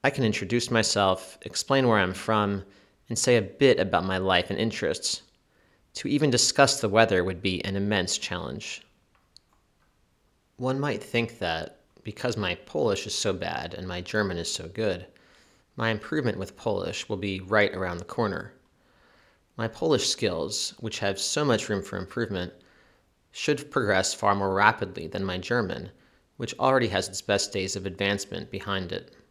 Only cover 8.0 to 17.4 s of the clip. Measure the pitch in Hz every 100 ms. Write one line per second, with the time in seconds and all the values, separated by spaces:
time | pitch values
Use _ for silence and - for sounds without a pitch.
8 | 92 - - 90 78 65 - - _ _
9 | _ _ _ _ _ _ _ _ _ _
10 | _ _ _ _ _ _ 127 135 143 120
11 | - 120 117 - 87 80 78 - _ _
12 | - - 127 113 98 87 - - 123 98
13 | - - 110 92 87 80 - - 92 90
14 | 90 110 98 85 - - 85 90 110 90
15 | 92 _ _ _ _ _ _ - 113 107
16 | - 156 123 87 98 - - 98 90 113
17 | - 101 101 92